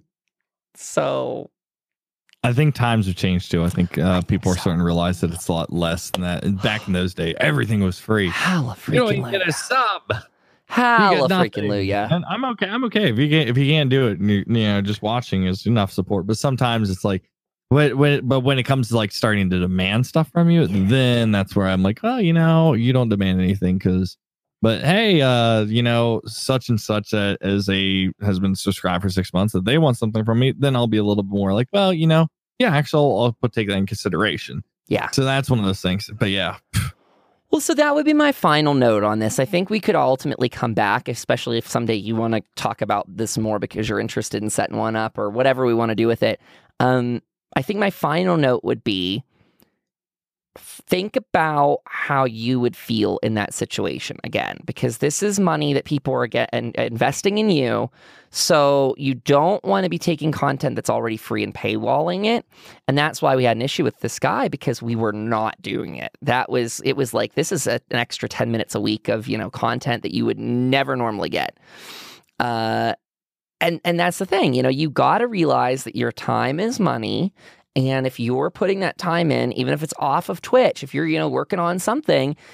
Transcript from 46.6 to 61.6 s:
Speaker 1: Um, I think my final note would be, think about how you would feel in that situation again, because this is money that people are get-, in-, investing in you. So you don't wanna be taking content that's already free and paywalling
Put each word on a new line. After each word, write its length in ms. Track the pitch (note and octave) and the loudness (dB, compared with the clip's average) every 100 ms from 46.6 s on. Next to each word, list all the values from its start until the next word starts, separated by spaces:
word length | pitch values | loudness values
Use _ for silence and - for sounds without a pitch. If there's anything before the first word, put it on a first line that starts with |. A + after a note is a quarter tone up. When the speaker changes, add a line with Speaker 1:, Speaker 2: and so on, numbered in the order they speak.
| _ _ | _ _
Speaker 1:
Um, 420 | B2+ B2+ B2 A#2+ - _ _ C#3+ | 2 2 0 -4 -8 _ _ -6
I 80 | |
think 160 | C3 G3+ | -2 0
my 100 | G3+ | -2
final 480 | - D3 D#3+ F#3 E3 | 0 -2 0 2 2
note 260 | C#3 B2 | 2 2
would 200 | - A#2 | -2 -4
be, 400 | - F#2+ F2+ G#2+ - _ _ _ _ _ _ _ _ _ _ _ _ - | -2 -2 -2 -4 -6 _ _ _ _ _ _ _ _ _ _ _ _ -20
think 580 | - - - F#3 G#3 - | -20 -20 -4 -2 -2 -6
about 640 | - F#3 D#3+ D3 C#3+ D3 - | -2 0 2 2 2 2 -4
how 400 | - - C#3 C3 | -10 -2 0 0
you 340 | A2 A#2 B2+ | -2 -2 0
would 160 | A#2+ - | 0 -2
feel 440 | - A2 G2+ F#2+ | -4 0 0 0
in 120 | A2+ A2 | 0 -2
that 180 | G2+ | -4
situation 640 | - - - G2 B1+ - - - | -6 -6 -4 -4 -6 -10 -10 -6
again, 320 | - G1+ - - | -4 -4 -8 -12
because 320 | - B2 A#2 | -4 -4 -2
this 260 | D3 - | -2 0
is 160 | G#3 G3+ | -2 2
money 340 | F#3 D#3 D3 | 2 2 0
that 120 | C#3 - | -2 -2
people 280 | C#3+ C3+ | -2 -2
are 140 | C3 A#2+ | -2 -2
get-, 220 | A#2+ A#2+ | -2 -2
in-, 220 | A#2+ A#2 - | -4 -6 -4
investing 640 | A#2 A#2 B2 - G3+ G#3 | -4 0 -2 0 -2 0
in 120 | G#3+ | 2
you. 400 | D#3 A#2+ A2+ A#2+ - - - _ | 2 2 -2 -4 -8 -20 -20 _
So 640 | - - D#3+ C#3+ C#3 C3+ - | -4 2 4 6 4 2 0
you 180 | C#3 B2 | -2 -2
don't 480 | - C#3+ E3 G#3 | 2 4 4 0
wanna 240 | F#3+ G3 F#3 | 0 0 0
be 100 | E3+ | -2
taking 340 | - D#3 - | -2 -2 -2
content 420 | - C#3 C3+ C#3 A2+ | 0 -2 0 -2 -2
that's 140 | - | -2
already 260 | A#2 A#2 A2 | -2 -2 -6
free 280 | - A2 | -4 -4
and 100 | G#2 | -4
paywalling 720 | - | -4